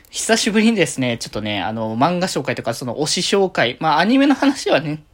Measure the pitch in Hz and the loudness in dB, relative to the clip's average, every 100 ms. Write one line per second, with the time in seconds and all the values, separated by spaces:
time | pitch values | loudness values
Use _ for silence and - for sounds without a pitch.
0 | - - - 226 226 208 214 220 160 - | -14 -6 0 2 2 2 4 4 0 0
1 | 123 117 - 110 107 104 90 113 110 113 | -2 -4 -6 -8 -6 -4 -4 -4 -4 0
2 | 156 180 180 165 135 120 120 117 127 110 | 0 0 -2 -4 -4 -4 -4 -6 -6 -4
3 | 147 - 170 202 185 - 120 - 160 151 | -2 -2 0 2 2 0 -2 0 0 2
4 | 196 269 285 269 277 285 415 - 156 151 | 4 4 4 2 0 0 0 0 0 -8
5 | - | -10